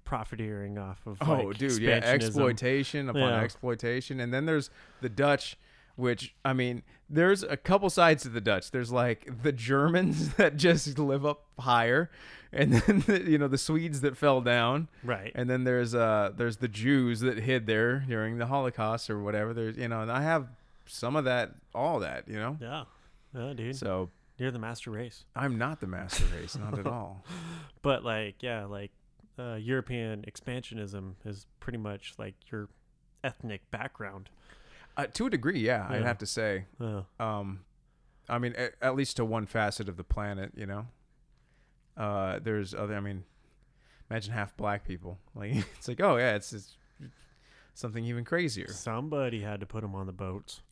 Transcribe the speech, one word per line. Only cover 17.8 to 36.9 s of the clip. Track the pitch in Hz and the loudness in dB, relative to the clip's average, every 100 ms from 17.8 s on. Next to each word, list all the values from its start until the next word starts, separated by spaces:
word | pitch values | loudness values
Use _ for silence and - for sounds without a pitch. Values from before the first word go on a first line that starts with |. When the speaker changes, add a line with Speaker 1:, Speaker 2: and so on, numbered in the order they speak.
| 117 135 131 | 4 2 0
Speaker 2:
during | 117 110 117 | -2 -2 -2
the | 120 | -2
Holocaust | 139 127 117 110 113 - | 0 0 0 -2 -2 -4
or | 107 | -4
whatever. | 101 107 107 | -2 -2 -2
There's, | 117 110 113 | -2 -4 -4
you | 120 | -4
know, | 113 | -4
and | 110 | -2
I | 123 | 0
have | 151 165 123 - - - - | 2 0 0 -10 -20 -20 -16
some | - 117 151 | -8 -2 0
of | |
that, | 131 123 113 - - | 2 2 0 -6 -10
all | - 143 151 | -4 -2 0
that, | 85 64 - | -2 -6 -8
you | 107 | -6
know? | 113 151 | -6 -6
Speaker 1:
Yeah. | 120 151 123 - - - _ | -8 -10 -12 -20 -20 -20 _
Yeah, | 131 123 | -10 -8
dude. | 131 113 131 | -6 -8 -6
Speaker 2:
So | 113 92 92 - _ - | -4 -2 -4 -8 _ -6
Speaker 1:
You're | 127 | -4
the | 123 | -4
master | 110 117 - | -8 -10 -8
race. | 107 120 - - - | -8 -8 -12 -12 -4
Speaker 2:
I'm | 135 117 | -2 0
not | 127 - | -2 -4
the | 95 | -8
master | 87 92 - - 87 | -8 -4 2 2 2
race, | 87 135 | -6 -8
not | 107 - | -6 -4
at | 98 | -4
Speaker 1:
<laughs> | 120 | -6
Speaker 2:
all. | 92 98 - 175 165 170 147 - | -8 -12 -14 -14 -12 -14 -16 -4
Speaker 1:
But, | 143 131 | 0 0
like, | 117 110 104 98 | 0 -4 -4 -6
yeah, | 123 113 | -6 -6
like, | 101 101 101 - _ _ - - | -6 -10 -12 -16 _ _ -18 -12
uh, | 123 | -8
European | 110 110 131 120 123 113 107 107 | -6 -2 -2 -2 -6 -6 -8 -10
expansionism | - - 123 - 113 104 101 95 92 | -14 -10 -8 -8 -10 -8 -8 -10 -12
is | 107 101 - _ | -12 -12 -14 _
pretty | - 117 | -8 -6
much, | 107 101 - - | -6 -8 -12 -12
like, | 104 95 - | -14 -14 -12
your | 110 104 _ _ _ _ _ | -10 -10 _ _ _ _ _
ethnic | 135 - 117 101 - | -10 -8 -10 -12 -10
background. | 107 127 - 101 98 95 - - - - - - - | -10 -10 -10 -12 -12 -16 -20 -20 -20 -20 -20 -12 -6
Speaker 2:
Uh, | 143 | -4
to | - 254 | -2 0
a | |
degree, | 170 127 180 | 0 0 0
yeah, | 110 123 92 | 2 0 0
I'd | 104 | -2
Speaker 1:
Yeah. | 117 | 0
Speaker 2:
have | 117 | -2
to | 104 | -4
say. | - 110 98 92 - | -2 0 -2 -6 -8
Speaker 1:
Yeah. | 117 | -6